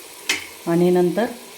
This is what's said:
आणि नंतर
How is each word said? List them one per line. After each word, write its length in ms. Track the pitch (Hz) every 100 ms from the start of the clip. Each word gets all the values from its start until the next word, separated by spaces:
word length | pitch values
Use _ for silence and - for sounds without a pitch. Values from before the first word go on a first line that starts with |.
| - - - - - - -
आणि 240 | 170 175
नंतर 360 | 180 180 170 240 - -